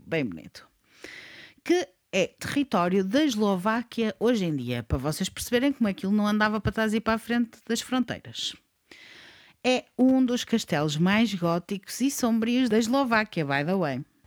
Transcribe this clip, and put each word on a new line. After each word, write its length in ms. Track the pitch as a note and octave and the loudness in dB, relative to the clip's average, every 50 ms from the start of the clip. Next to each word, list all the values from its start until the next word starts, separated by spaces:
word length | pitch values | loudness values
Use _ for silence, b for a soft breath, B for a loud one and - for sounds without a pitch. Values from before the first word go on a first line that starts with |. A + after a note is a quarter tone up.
| - | -10
bem 200 | - C#3 D#3+ C#3 | -6 -4 -2 -2
bonito. 440 | G#2+ E2+ D#2+ - - - - - _ _ _ _ B B B B B B B B B B B B B B B - | -4 -6 -10 -14 -18 -20 -20 -20 _ _ _ _ B B B B B B B B B B B B B B B -2
Que 240 | - E4+ F4+ - - _ _ _ _ - | 2 2 2 2 -2 _ _ _ _ -2
é 140 | F#3+ F3 | 0 0
território 760 | - - - - - - C#4+ C#4+ - - F#3 F3 F3+ F#3 G3+ F#3+ | 0 -2 -8 -10 -4 -2 -2 0 0 2 2 2 2 2 2 2
da 180 | F#3+ G#3 C#4+ D#4 | 2 2 2 2
Eslováquia 920 | D4 A#3 G#3 G#3+ G3+ G3 F3+ F3 G#3+ A3 A#3+ A#3 - - A#3 A3+ G#3+ - - | 2 0 0 2 2 2 0 0 0 -2 -2 -4 -6 -4 -4 -2 -2 -2 0
hoje 260 | G3+ A#3 B3+ G#3+ F#3 | 0 0 2 2 0
em 120 | E3+ D3+ | 0 -2
dia, 260 | C3+ A#2+ A#2+ B2 A#2+ A#2 | -2 -2 -2 -4 -4 -2
para 160 | - - C#3 | -2 -2 -2
vocês 300 | B2 D3+ D3+ - F#3+ - | -2 -2 -2 -2 -4 -6
perceberem 440 | - - - - A#3+ A#3+ B3+ C#4+ C4+ | -6 -8 -6 -2 0 0 2 0 0
como 160 | - A#3 G3+ | 0 0 -2
aquilo 220 | F#3 - - F#3+ | -2 -2 -2 0
não 160 | G#3 G#3+ G#3 | 0 2 2
andava 340 | G#3 G#3 G#3 G#3+ G#3+ G#3+ A3 | 2 2 2 2 0 0 -2
para 120 | - A3 G3+ | -2 -2 -2
trás 220 | A3+ A3 G#3+ G#3 | 0 0 0 0
e 60 | A3+ | 0
para 140 | - A3+ A3+ | 0 0 -2
a 40 | A3 | -2
frente 400 | - - A#3+ A#3+ A#3+ A#3 - - - | -2 -2 -2 0 -2 -2 -6 -10 -8
das 140 | - A#3 A3+ | -6 -4 -4
fronteiras. 760 | - - B3 C4 A#3+ - A2+ - - A2+ A2+ - - - - - _ _ _ _ _ B B B B B B B B B B B B B B B - | -4 -2 -2 -2 -2 -2 -6 -8 -10 -12 -10 -8 -8 -8 -10 -12 _ _ _ _ _ B B B B B B B B B B B B B B B 0
É 220 | B3 B3+ A#3 - _ _ - | 0 0 0 0 _ _ 2
um 260 | B3+ C4 C4 C4 C4 | 4 4 6 4 4
dos 200 | A#3 B3 A#3 - | 2 0 -2 -2
castelos 520 | - - A3+ - - F3 D3 D3+ D#3 C#3+ | 0 -2 -2 0 0 0 0 0 0 0
mais 380 | D3+ F3 F#3 G3+ A3 A#3 G#3 G3+ | 2 2 4 4 4 2 2 0
góticos 640 | E3+ E3+ E3+ E3+ F3 - - G3+ F#3+ - - - - | 0 0 0 0 0 -2 -4 -8 -10 -10 -10 -6 -2
e 100 | A#3+ C#4 | -2 -2
sombrios 580 | C4+ - C4 A3+ A3+ A3+ A3 A#3 A#3+ B3+ C4 A#3 | 0 0 0 0 2 2 0 0 2 2 2 2
da 100 | G#3 A3 | 4 2
Eslováquia, 680 | A#3 A3 B3+ C#4 C#4 A#3+ A3+ G#3+ G#3+ - - F3 D3+ | 2 2 2 2 2 2 2 2 2 0 0 -2 0
by 200 | C#3 C#3 C#3 D3 | 0 0 0 0
the 120 | E3 F#3+ | 2 0
way. 280 | G3 F3 C#3+ C3 B2 D3+ - _ _ _ | 0 0 0 -2 -4 -6 -10 _ _ _